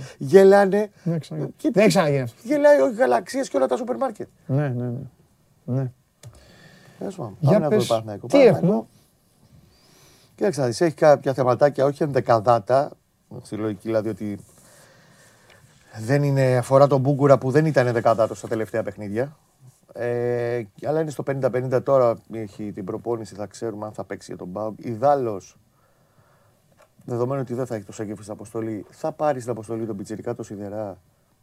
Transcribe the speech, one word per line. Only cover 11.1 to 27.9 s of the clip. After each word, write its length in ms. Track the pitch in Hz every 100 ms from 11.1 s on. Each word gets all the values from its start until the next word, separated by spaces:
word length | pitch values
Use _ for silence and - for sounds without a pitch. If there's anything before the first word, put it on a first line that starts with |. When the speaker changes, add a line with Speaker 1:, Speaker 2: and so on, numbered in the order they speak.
| 135 139
Speaker 1:
θεματάκια, 520 | 131 127 120 147 139 135
όχι 180 | 139
ενδεκαδάτα, 880 | 156 127 123 117 113 117 101 131 147 - _ _ - 107
στη 140 | - 104
λογική 320 | 110 98 110
δηλαδή 220 | 113 107
ότι 300 | 104 107 98 - _ _ - - _ _ _ - _ _ - _ _ _ 110
δεν 240 | 107 143
είναι, 340 | 143 139 131 127
αφορά 300 | 120 135 143
τον 140 | 139
Μπούγκουρα 360 | 131 139 143 131
που 140 | 131
δεν 140 | 139 160
ήταν 220 | 139 123
ενδεκαδάτος 500 | 117 117 113 110 107
στα 100 | -
τελευταία 360 | 113 110 113
παιχνίδια. 520 | 104 104 104 104 139 156 _ _ 127 _ _
Ε, 680 | - 120 120 120 120 120 120 101 - -
αλλά 160 | 156
είναι 80 | 156
στο 140 | 135
πενήντα 260 | 139 135 131
πενήντα 340 | 127 127 127
τώρα, 320 | 139 139 120 110 -
έχει 380 | 113 104 - 107
την 140 | 101 95
προπόνηση, 500 | 110 110 117 104 95
θα 100 | 101
ξέρουμε 400 | - 117 104 107
αν 60 |
θα 120 | 107
παίξει 220 | 101 98 -
για 100 | 90
τον 140 | 85
παοκ. 220 | 95 107 101 127
Ιδάλλως, 720 | 110 135 143 120 98 - _ _ _ _ _ _ _ _ _ _ _ _ _ _ _ -
δεδομένου 360 | 120 123 139
ότι 120 | 127
δεν 120 | 120 123
θα 100 | 113
έχει 80 |
το 60 | 98